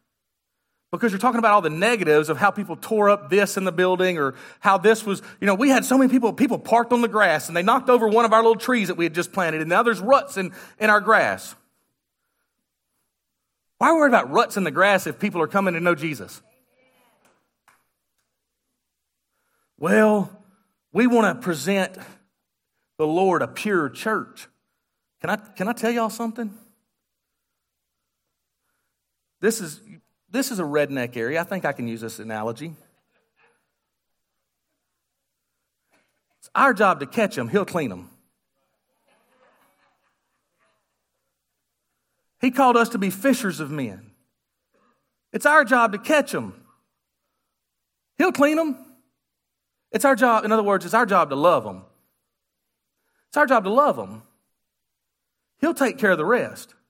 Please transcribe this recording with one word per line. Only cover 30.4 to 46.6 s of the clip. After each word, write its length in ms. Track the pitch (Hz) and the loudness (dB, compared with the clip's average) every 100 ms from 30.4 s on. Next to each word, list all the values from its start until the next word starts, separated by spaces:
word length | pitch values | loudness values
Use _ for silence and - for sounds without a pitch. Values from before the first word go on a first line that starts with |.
| 269 | -6
is 80 | 202 | -4
a 40 | |
redneck 540 | 151 147 143 135 123 123 | -2 -2 -2 -4 -6 -6
area. 240 | 117 160 | -6 -6
I 20 | |
think 220 | 175 185 147 | -6 -6 -6
I 60 | |
can 160 | 135 117 | -6 -8
use 140 | 113 | -10
this 180 | 113 107 | -12 -14
analogy. 560 | 110 107 113 113 160 151 _ _ _ _ _ _ _ _ _ _ _ _ _ _ _ _ _ _ _ _ _ _ _ _ _ _ _ _ _ _ _ _ _ _ _ _ | -12 -8 -8 -8 -12 -16 _ _ _ _ _ _ _ _ _ _ _ _ _ _ _ _ _ _ _ _ _ _ _ _ _ _ _ _ _ _ _ _ _ _ _ _
It's 140 | _ | _
our 220 | - 269 214 | 0 2 2
job 240 | 202 156 | 2 0
to 80 | 139 | -4
catch 280 | 226 196 - | -4 -4 -4
'em. 80 | 113 | -4
He'll 180 | 202 180 | -4 -2
clean 260 | 175 131 | -4 -6
'em. 200 | 92 92 _ _ _ _ _ _ _ _ _ _ _ _ _ _ _ _ _ _ _ _ _ _ _ _ _ _ _ _ _ _ _ _ _ _ _ _ _ _ _ _ _ _ _ | -10 -18 _ _ _ _ _ _ _ _ _ _ _ _ _ _ _ _ _ _ _ _ _ _ _ _ _ _ _ _ _ _ _ _ _ _ _ _ _ _ _ _ _ _ _
He 120 | 254 | -4
called 260 | 254 254 240 | 2 2 4
us 120 | 233 | 0
to 100 | 214 | -2
be 100 | 196 | -6
fishers 500 | 185 269 254 208 151 | -2 0 0 -2 -6
of 120 | 143 | -8
men. 400 | 151 117 95 107 _ _ _ _ _ _ _ _ _ _ _ _ | -8 -10 -12 -20 _ _ _ _ _ _ _ _ _ _ _ _
It's 140 | 208 294 | -2 2
our 160 | 311 | 4
job 300 | 226 247 226 | 4 4 2
to 40 | 202 | -2
catch 380 | - 302 285 160 | 0 0 0 -6
'em. 180 | 104 - | -8 -14